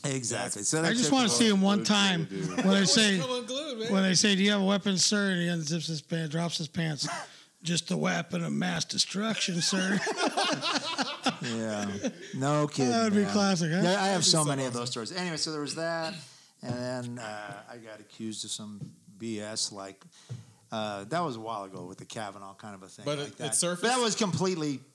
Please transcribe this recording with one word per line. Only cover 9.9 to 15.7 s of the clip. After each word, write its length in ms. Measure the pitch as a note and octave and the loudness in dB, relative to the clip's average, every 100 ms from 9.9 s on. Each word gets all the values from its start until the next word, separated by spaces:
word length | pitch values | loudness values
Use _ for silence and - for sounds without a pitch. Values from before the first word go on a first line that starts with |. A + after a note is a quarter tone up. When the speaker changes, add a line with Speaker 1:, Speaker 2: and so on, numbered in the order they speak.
| G3 | 0
Speaker 3:
<laughs> 60 | - - - - F4+ D#4+ D#4 D4 E4 E4 B3+ D4 C4+ - | 0 0 0 0 0 0 -2 -2 -4 -4 -4 -2 -4 -2
Speaker 1:
Yeah. 440 | B2 A2+ A2 G#2 G#2 G2+ B3+ - - | -4 -4 -2 -2 -4 -4 -6 -8 -10
No 320 | C#3 C#3 D3+ D3+ | -2 2 2 2
kidding, 220 | - C3+ | 2 2
Speaker 3:
That 140 | A#3 | 4
would 100 | A3 | 4
be 80 | G#3 | 4
Speaker 1:
man. 100 | G3 | 4
Speaker 3:
classic, 380 | G3+ G3 F#3 E3 | 4 4 4 2
huh? 80 | E3+ | 2
Speaker 1:
Yeah, 60 | F3 | 4
I 20 | |
have 100 | G3 | 4
Speaker 2:
That'd 140 | F#3+ F#3+ | 2 4
be 40 | |
Speaker 1:
so 180 | D3 E3 | 4 4
Speaker 2:
so 20 | |
Speaker 1:
many 180 | D3 C#3 | 4 0
of 60 | C3 | 0
Speaker 2:
awesome. 100 | A#2+ | -2
Speaker 1:
those 100 | A#2+ | -4
stories. 220 | B2 A2 | -4 -6
Anyway, 240 | F3+ F3+ D#3 | -4 -4 -2
so 140 | E3 | -4
there 80 | D#3 | -4
was 140 | C#3+ | -6